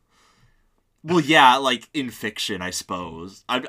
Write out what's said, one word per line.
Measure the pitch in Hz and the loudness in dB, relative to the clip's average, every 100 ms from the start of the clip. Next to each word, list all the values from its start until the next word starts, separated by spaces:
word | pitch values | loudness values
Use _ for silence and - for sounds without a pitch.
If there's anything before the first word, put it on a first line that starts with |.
| _ _ _ _ _ _ _ _ _ _ 160 | _ _ _ _ _ _ _ _ _ _ -2
Well, | 175 | 0
yeah, | 135 156 131 135 | 4 6 6 6
like, | 131 123 - | 0 -2 -6
in | 151 127 | -8 -8
fiction, | - 110 - - 92 | -8 -10 -8 -8 -6
I | 90 | -8
suppose. | - - 90 85 82 95 - - | -10 -8 -8 -10 -12 -16 -16 -6
I, | 127 | -6